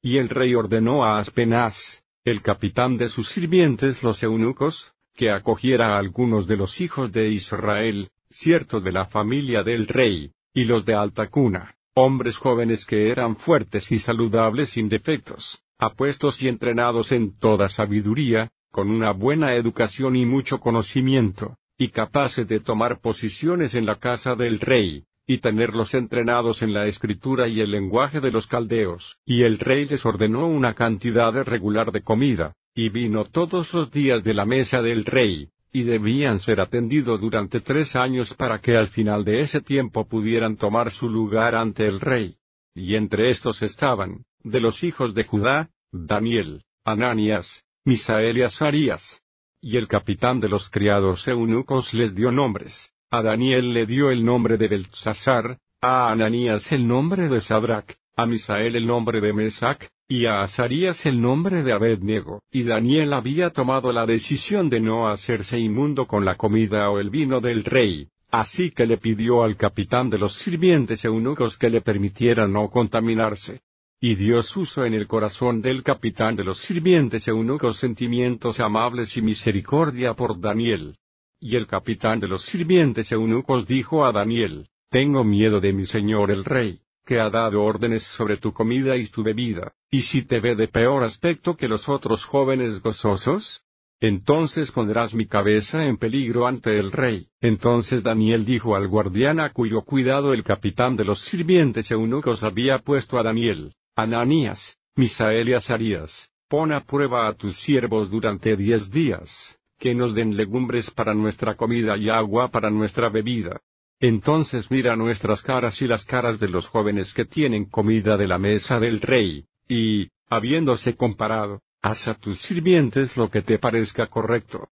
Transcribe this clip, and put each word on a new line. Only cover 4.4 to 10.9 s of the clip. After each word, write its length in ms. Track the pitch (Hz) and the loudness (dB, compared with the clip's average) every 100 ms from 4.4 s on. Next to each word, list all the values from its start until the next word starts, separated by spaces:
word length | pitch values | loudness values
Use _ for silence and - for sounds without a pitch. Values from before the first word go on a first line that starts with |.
| 113 131 143 160 - _ _ | 0 0 -4 -4 -18 _ _
que 160 | - 117 | -2 0
acogiera 640 | 101 101 110 127 127 117 | 0 0 0 2 4 4
a 40 | 101 | 2
algunos 480 | 98 90 123 110 87 | -2 0 0 2 0
de 100 | 107 | -2
los 240 | 95 - | -2 -4
hijos 320 | 180 - 127 | -6 -4 -4
de 180 | 101 110 | 0 0
Israel, 760 | 107 - 101 98 104 113 101 95 _ _ | -2 -4 -6 -2 -2 -2 -4 -8 _ _
ciertos 520 | - 156 165 - 113 | -6 2 2 2 -4
de 100 | 92 | -2
la 140 | 90 95 | -2 -2
familia 560 | 110 104 135 139 113 | -2 -2 -2 0 -2
del 240 | 98 117 107 | 0 -2 0
rey, 460 | - 120 90 73 _ _ | 2 2 2 -6 _ _
y 100 | - | -2
los 200 | 117 117 | 2 2
de 100 | 101 | 2